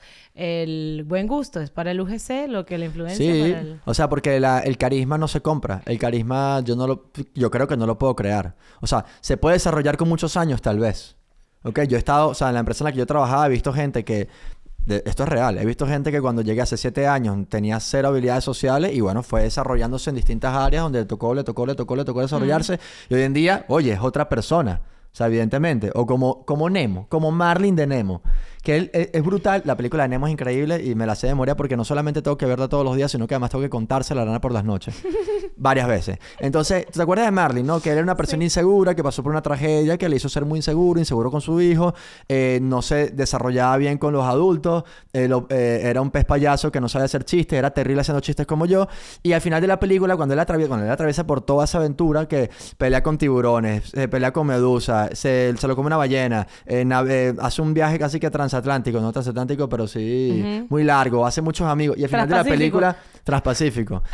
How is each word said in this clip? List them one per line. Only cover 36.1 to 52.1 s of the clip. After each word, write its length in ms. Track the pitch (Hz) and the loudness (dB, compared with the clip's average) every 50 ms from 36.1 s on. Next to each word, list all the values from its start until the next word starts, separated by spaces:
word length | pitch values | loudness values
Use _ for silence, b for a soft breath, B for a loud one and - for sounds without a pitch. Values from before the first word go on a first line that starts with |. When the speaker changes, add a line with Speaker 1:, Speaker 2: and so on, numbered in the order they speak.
| 95 - B B B B | -6 -8 B B B B
Speaker 2:
Entonces, 480 | - 139 135 156 151 - 196 180 - | -4 0 0 0 0 2 0 -2 -2
¿te 120 | - - 156 | -4 -4 -2
acuerdas 260 | 170 156 180 208 233 | 0 2 2 2 2
de 40 | 220 | 2
Marlin, 360 | 196 185 175 147 123 123 123 | 2 2 2 2 2 0 0
no? 120 | 143 165 165 | 0 0 0
Que 100 | - 160 | 0 0
él 80 | 151 | 0
era 60 | 156 165 | 2 2
una 120 | 185 180 | 0 0
persona 240 | 180 156 147 170 156 | -2 -2 -2 -2 0
Speaker 1:
Sí. 60 | 170 | 0
Speaker 2:
insegura, 500 | 175 - 180 170 185 202 202 190 180 180 | 0 0 2 2 4 4 4 4 4 2
que 80 | 165 180 | 0 0
pasó 180 | 143 120 - | -2 -2 -4
por 100 | 123 139 151 | -4 -2 -2
una 80 | 156 | -2
tragedia 560 | - 147 147 131 147 156 156 156 151 156 170 175 | -2 -2 -2 0 0 2 2 2 2 2 2 0
que 100 | 190 170 | 0 0
le 60 | 143 | 0
hizo 140 | 131 - 139 | 0 -2 -2
ser 160 | - 143 139 | -2 -2 -2
muy 120 | 147 156 156 | -2 -2 -2
inseguro, 400 | 143 156 156 160 180 175 175 165 | -2 0 2 2 2 4 4 2
inseguro 300 | 165 - 135 113 117 127 | 0 0 0 0 0 0
con 120 | 131 151 | -2 -2
su 200 | 139 - 165 170 | -2 0 0 2
hijo. 320 | 175 175 170 160 175 175 170 B B B B B B | 4 4 4 4 2 0 -2 B B B B B B
Eh, 300 | B 139 131 131 127 127 123 | B 0 2 2 2 2 2
no 200 | 131 131 131 123 | 0 0 0 0
se 280 | 117 - 160 147 147 123 | 0 0 0 0 0 0
desarrollaba 640 | - 135 135 - - 127 120 127 123 123 123 127 131 | 0 -2 -2 0 0 -2 0 0 2 2 4 4 4
bien 200 | 135 143 143 143 143 | 2 2 0 0 0
con 140 | - 147 147 | 0 0 0
los 100 | 139 131 | 0 0
adultos. 580 | 127 123 143 175 190 175 156 147 175 170 170 160 B B B B B | 2 2 2 4 4 2 2 0 0 -2 -2 -4 B B B B B
Eh, 160 | - 131 127 | -2 0 2
lo, 180 | 127 131 123 123 - | 2 2 0 0 0
eh, 320 | 135 127 120 120 117 113 - | 0 0 2 2 0 0 0
era 180 | 123 120 127 | 0 0 0
un 80 | 135 143 | 0 0
pez 160 | - 143 135 | 2 2 2
payaso 460 | - 147 143 143 143 143 139 - 151 | 4 4 2 4 4 2 2 0 -2
que 100 | - 147 | -2 -2
no 80 | 123 117 | -2 -2
sabía 160 | - 135 135 | 0 0 0
hacer 180 | 135 - 113 - | 0 0 -2 -2
chistes. 340 | - - 175 160 - 165 135 | 0 0 0 2 2 0 0
Era 100 | 127 143 | 0 0
terrible 300 | - 143 135 - 139 139 | 0 0 0 0 0 0
haciendo 200 | 135 147 147 143 | 0 0 0 -2
chistes 260 | - - 143 - 147 | -2 -2 -2 -2 -2
como 180 | - 160 156 165 | -2 0 0 2
yo. 220 | 175 185 190 196 190 B B B B B B | 2 4 2 2 0 B B B B B B
Y 120 | - 175 170 | 0 2 2
al 80 | 165 | 2
final 200 | - 175 160 160 | 2 0 0 2
de 60 | 175 | 2
la 100 | 190 190 185 | 2 2 2
película, 360 | - 190 190 185 185 185 185 | 2 2 2 2 4 2 2
cuando 180 | 165 151 139 139 | 0 0 0 2
él 60 | 147 | 0
atravie-, 280 | 165 - 170 160 160 139 | 0 0 0 0 0 0
cuando 160 | 131 110 104 | 0 -2 0
él 60 | 107 | 0
atraviesa 360 | 127 - 160 151 151 175 170 | -2 0 0 -2 0 -2 -2
por 140 | 160 147 131 | -2 -2 -2
toda 240 | - - 139 147 147 | 0 2 2 2 2
esa 120 | 147 - 175 | 2 0 0
aventura, 480 | 156 151 139 - 175 156 | 0 0 0 0 2 2